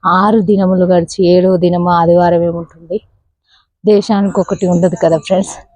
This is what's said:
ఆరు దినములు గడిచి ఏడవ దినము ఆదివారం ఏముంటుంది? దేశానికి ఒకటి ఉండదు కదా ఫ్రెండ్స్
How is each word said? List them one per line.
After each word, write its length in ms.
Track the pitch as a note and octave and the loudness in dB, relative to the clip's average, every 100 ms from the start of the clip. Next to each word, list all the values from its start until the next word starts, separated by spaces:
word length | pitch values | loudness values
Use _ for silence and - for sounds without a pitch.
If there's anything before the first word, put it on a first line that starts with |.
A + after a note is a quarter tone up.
| E3+ | 0
ఆరు 340 | F3+ G3+ A3+ | 0 2 0
దినములు 440 | F#3 G3+ F#3+ F#3 | 0 0 0 0
గడిచి 420 | F3+ F3+ E3+ - F3+ | 2 0 0 -2 2
ఏడవ 300 | F3+ F#3 F#3 | 2 2 2
దినము 340 | F3 F3 F3 | 0 0 0
ఆదివారం 520 | F3 E3 F3 F3 E3+ | 0 2 2 2 0
ఏముంటుంది? 580 | E3+ E3+ E3 E3 E3 G3 _ _ _ _ _ _ _ _ F#3 | -2 -6 -12 _ -10 -10 _ _ _ _ _ _ _ _ 0
దేశానికి 540 | G#3 - G#3 G3+ F#3+ | 0 0 -2 -2 -2
ఒకటి 260 | F#3+ F#3+ F#3 | -4 -4 -2
ఉండదు 300 | F3 F3+ F3 | 0 0 0
కదా 160 | - D#3+ | -2 -2
ఫ్రెండ్స్ 380 | - F#3+ G3 - - | -2 -4 -4 -10 -20